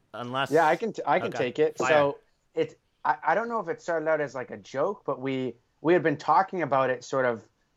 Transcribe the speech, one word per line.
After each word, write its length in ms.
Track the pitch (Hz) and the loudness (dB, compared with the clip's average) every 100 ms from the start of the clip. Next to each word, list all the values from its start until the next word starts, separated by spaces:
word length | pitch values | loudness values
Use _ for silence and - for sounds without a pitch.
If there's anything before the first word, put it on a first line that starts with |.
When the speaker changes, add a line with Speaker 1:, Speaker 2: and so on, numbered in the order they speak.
| _ | _
Speaker 1:
Unless 360 | 107 120 131 135 | -12 -6 -4 2
Speaker 2:
Yeah, 140 | 147 156 | 4 4
I 100 | 170 | 2
can 160 | 226 | -2
t-, 80 | 165 143 | -4 0
I 140 | 165 | 0
can 80 | 214 | 0
Speaker 1:
Okay. 100 | 120 | -4
Speaker 2:
take 220 | 127 - | -4 0
it. 180 | 135 - | -2 0
Speaker 1:
Fire. 120 | 127 | 2
Speaker 2:
So 280 | 151 143 143 _ _ _ 160 | 4 4 -2 _ _ _ -4
it, 240 | 156 - _ _ 156 | -4 -6 _ _ -4
I, 120 | 151 151 | -2 0
I 80 | 175 | 0
don't 140 | 233 | 0
know 100 | 226 | -6
if 80 | 165 | -6
it 140 | 151 | -8
started 260 | - 165 156 | -4 -2 0
out 140 | 156 | 0
as, 120 | 139 | -2
like, 160 | 127 120 | -6 -10
a 60 | 110 | -14
joke, 460 | - 131 170 208 - | -8 -4 -4 -4 -6
but 140 | 127 | -6
we, 360 | 135 131 127 - _ _ | -4 -4 -4 -8 _ _
we 120 | 147 | 2
had 80 | 175 | 4
been 160 | 160 147 | 4 0
talking 440 | - 160 190 185 | 2 2 2 -2
about 260 | 147 135 131 | 0 2 2
it 140 | 127 | -2
sort 220 | - 135 127 | -2 0 0
of, 180 | 113 - _ _ | -2 -10 _ _